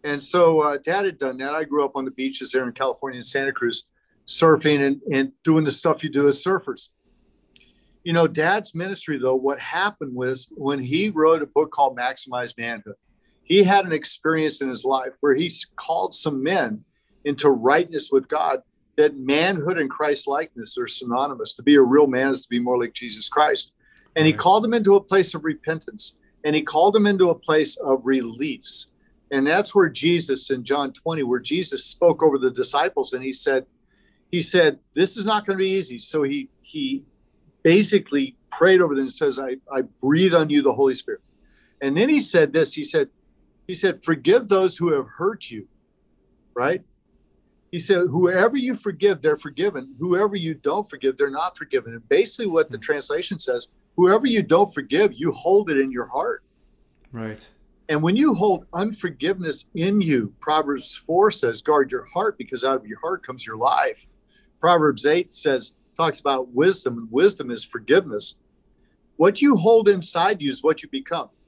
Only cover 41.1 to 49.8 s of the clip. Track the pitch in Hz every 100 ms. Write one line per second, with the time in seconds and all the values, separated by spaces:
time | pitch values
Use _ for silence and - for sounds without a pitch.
41.1 | - _ _ _ _ _ _ 139 147 262
42.1 | 294 - 175 147 156 156 - 143 - 139
43.1 | _ _ _ _ _ - 180 190 - -
44.1 | 156 135 233 214 196 185 - 175 143 127
45.1 | - 185 226 - 110 95 _ _ _ _
46.1 | _ _ _ _ 123 131 185 _ _ _
47.1 | _ _ _ _ _ _ 175 170 185 175
48.1 | 151 175 180 226 277 247 220 208 160 202
49.1 | 170 156 147 147 139 202 220